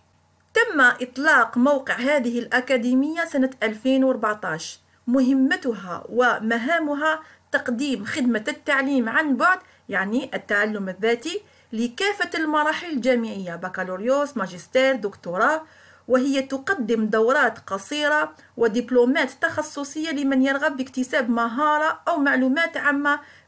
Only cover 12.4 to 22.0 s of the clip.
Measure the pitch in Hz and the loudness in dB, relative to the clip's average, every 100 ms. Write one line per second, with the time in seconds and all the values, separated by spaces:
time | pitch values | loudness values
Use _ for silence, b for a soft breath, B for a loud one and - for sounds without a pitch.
12.4 | 311 302 302 311 349 277 240 240 220 202 | 0 2 0 -2 -4 -2 2 2 0 -6
13.4 | 180 170 180 190 180 185 233 277 285 233 | -8 -8 -8 -6 -6 -4 0 0 0 -4
14.4 | 180 180 - 262 262 254 196 - 180 180 | -6 -8 -2 2 2 2 -4 -8 -8 0
15.4 | 247 311 320 B B B - 254 277 269 | 0 0 -4 B B B 0 2 2 0
16.4 | 269 269 320 392 220 220 214 220 226 294 | -2 -4 -2 -2 0 0 2 2 4 4
17.4 | 247 - - 196 - 294 294 302 311 - | 2 -2 -8 -8 -6 -2 0 0 0 -8
18.4 | b - 226 226 233 247 240 320 262 - | b -2 0 0 2 4 4 2 -2 -2
19.4 | 330 320 - 285 277 311 320 277 277 262 | -4 -2 -6 -8 -8 -6 -6 -2 0 2
20.4 | 277 277 302 269 262 254 247 302 240 233 | 2 2 -2 -2 -6 -4 -2 -2 0 0
21.4 | 233 233 302 302 311 - | -2 0 2 2 0 -2